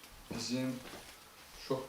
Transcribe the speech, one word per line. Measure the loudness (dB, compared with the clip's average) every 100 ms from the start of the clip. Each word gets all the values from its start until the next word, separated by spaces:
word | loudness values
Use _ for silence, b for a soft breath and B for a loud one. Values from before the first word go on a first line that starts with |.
| -14 -10 -4
bizim | 0 4 4 4 2 -2 -8 -10 -12 -14 -16 -14 -4 2
çox | 2